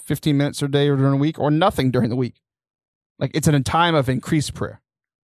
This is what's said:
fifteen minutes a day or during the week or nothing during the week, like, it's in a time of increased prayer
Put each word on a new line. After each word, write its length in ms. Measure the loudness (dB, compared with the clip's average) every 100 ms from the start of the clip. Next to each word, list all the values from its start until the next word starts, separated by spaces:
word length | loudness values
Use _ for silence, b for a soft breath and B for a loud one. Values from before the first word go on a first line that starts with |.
fifteen 340 | -6 -4 0 0
minutes 240 | 0 -2
a 80 | -2
day 200 | 0 2
or 80 | 2
during 160 | 2
the 60 | 2
week 200 | 0 0
or 140 | 0
nothing 400 | 2 2 0 0
during 180 | 0 0
the 60 | -2
week, 240 | -4 -8 _ _ _ _ _ _ _ _
like, 120 | -6
it's 160 | 0 2
in 60 |
a 80 | 2
time 320 | 2 0 2
of 160 | 2 0
increased 420 | -2 -2 -2 -2
prayer 300 | -8 -10 -10 _ _ _ _